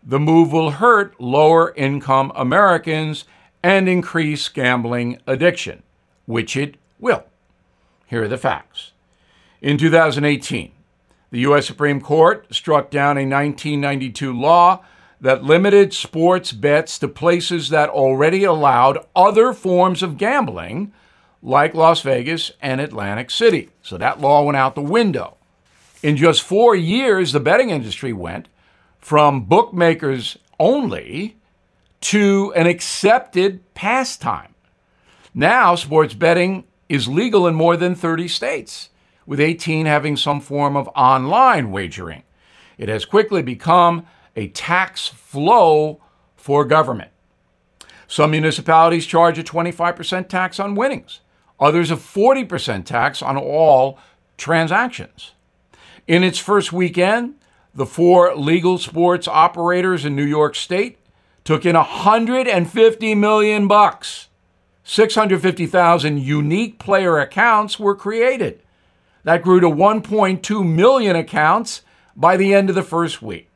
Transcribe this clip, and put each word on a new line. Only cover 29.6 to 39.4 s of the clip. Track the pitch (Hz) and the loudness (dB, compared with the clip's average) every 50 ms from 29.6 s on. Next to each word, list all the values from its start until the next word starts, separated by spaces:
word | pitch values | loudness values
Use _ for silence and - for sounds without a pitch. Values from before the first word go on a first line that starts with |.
| 233 233 - 175 170 170 165 165 160 139 135 127 110 - - _ _ _ _ | 2 0 -2 0 0 0 0 0 -4 -6 -6 -6 -8 -12 -14 _ _ _ _
only | _ 156 185 262 294 262 - 92 80 - 62 95 147 196 226 - _ _ _ _ _ _ _ _ _ _ _ _ _ | _ 0 0 0 0 -2 -6 -8 -8 -10 -12 -10 -10 -10 -12 -14 _ _ _ _ _ _ _ _ _ _ _ _ _
to | - - - 208 208 202 196 196 196 202 - | -6 -2 0 2 2 2 2 2 0 -2 0
an | 175 165 | 0 2
accepted | 175 175 175 - - - - - 196 226 254 247 - - 180 185 196 190 185 _ _ _ | 2 0 -2 -6 -10 -8 -2 2 2 2 2 0 -4 -2 -2 -2 -2 -2 -6 _ _ _
pastime. | - - 202 240 262 262 247 - - - 131 101 71 - - _ _ _ _ _ _ _ _ _ _ _ _ _ _ _ _ _ | -10 -6 -4 -4 -2 -4 -6 -10 -10 -8 -8 -8 -8 -10 -18 _ _ _ _ _ _ _ _ _ _ _ _ _ _ _ _ _
Now, | - 143 170 226 254 233 180 175 | -2 0 2 2 4 4 2 2
sports | 170 - 143 147 156 156 131 104 | 0 -4 -2 2 2 2 0 -2
betting | 104 170 160 170 175 175 185 196 185 - _ _ _ _ | -2 0 2 2 2 0 -2 -4 -8 -12 _ _ _ _
is | _ 135 139 113 117 | _ -4 -4 -4 -2
legal | 135 165 233 254 214 202 180 | -2 -2 -2 2 2 2 2
in | 175 160 | 2 0
more | 160 160 170 170 | 2 2 0 2
than | 170 180 180 180 | 0 0 -2 -4
thirty | 175 - 170 165 165 175 175 | -4 -4 -4 -4 -4 -4 -6
states, | - - 226 254 285 - - - - - - _ _ _ _ _ _ _ _ | -8 -6 -6 -6 -8 -8 -10 -14 -18 -20 -20 _ _ _ _ _ _ _ _
with | - - 127 | -10 -2 0